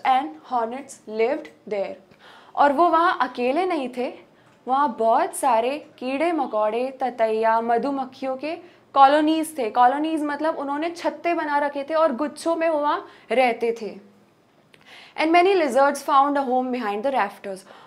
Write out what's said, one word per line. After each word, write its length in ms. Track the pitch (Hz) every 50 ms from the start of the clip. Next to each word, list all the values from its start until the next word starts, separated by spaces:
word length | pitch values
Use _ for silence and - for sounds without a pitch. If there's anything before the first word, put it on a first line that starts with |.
| -
and 220 | - 262 254 285 311 311 - - - 254
hornets 560 | 240 226 226 247 269 285 - - - _ -
lived 360 | 214 220 220 233 294 311 302 - - _ - -
there। 240 | 214 202 190 - 190 - - _ - _ - - - - - - -
और 180 | - 277 285 285
वो 160 | 269 339 349
वहाँ 280 | 330 330 339 370 359 -
अकेले 440 | 359 254 - - 247 247 262 320 370
नहीं 240 | 370 359 311 262 247 254 247
थे, 160 | 247 294 349 - - _ _ _ _ _ _ _ - 233
वहाँ 280 | 254 269 294 294 214 -
बहुत 360 | 226 226 226 277 339 - -
सारे 520 | - - 269 240 220 226 247 277 302 - - - -
कीड़े 320 | 247 254 269 277 311 339
मकोड़े, 680 | 349 311 269 - - 214 214 214 214 233 254 262 262 262
ततैया, 600 | 269 254 247 254 226 220 220 220 220 220 226 226
मधुमक्खियों 760 | 233 233 233 233 233 285 277 269 254 262 - - 269 262 262 262
के 180 | 269 302 339 349 349 - - _ _ _ -
कॉलोनीज 640 | 277 277 269 285 302 311 302 320 320 311 311 - 294
थे। 120 | 247 214
कॉलोनीज 540 | 202 247 247 247 269 285 302 320 320 311 302
मतलब 320 | 294 285 277 302 320 330
उन्होंने 340 | - 285 277 285 285 311 349
छत्ते 440 | 339 339 - 320 - 302 - 339 339
बना 240 | 330 311 302 285 285
रखे 260 | 294 285 285 285 277
थे 100 | 277 320
और 220 | 311 320 320 262
गुच्छों 400 | 226 302 285 294 - - 330 330
में 140 | 330 330 339
वो 100 | 320 294
वहाँ 280 | 294 294 311 392 - - - - - -
रहते 440 | 220 247 254 247 233 240 233 233 226 226
थे। 180 | 220 196 - - - - _ _ _ _ _ _ _ _ _ _ _ _ _ - _ - - - - - - -
And 140 | 311 320 330
many 260 | 349 349 381 403 370
lizards 480 | 320 277 220 262 277 277 277 285 - -
found 280 | 302 277 269 285 285 285
a 120 | 269 247
home 260 | 247 254 254 254 247
behind 300 | 247 233 208 202 208 208
the 100 | 277 269
rafters। 440 | 247 202 202 202 - - 202 190 185 - - - - -